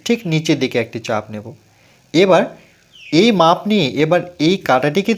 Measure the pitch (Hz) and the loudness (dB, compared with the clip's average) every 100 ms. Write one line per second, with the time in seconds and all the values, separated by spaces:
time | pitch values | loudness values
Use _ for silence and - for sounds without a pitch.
0 | - 233 170 160 160 143 127 123 113 117 | -4 -4 -2 -2 0 0 -2 -2 -4 -8
1 | - 107 - 107 110 - _ _ _ _ | -6 -6 -8 -12 -16 -20 _ _ _ _
2 | _ 156 190 175 240 - _ _ _ - | _ 2 4 4 2 -6 _ _ _ -20
3 | - 151 226 196 165 175 202 214 135 110 | -2 2 4 4 2 2 0 -2 0 -2
4 | 156 175 - - 156 190 - 131 143 160 | 0 0 -2 -4 -2 0 0 0 0 -2
5 | 196 | -2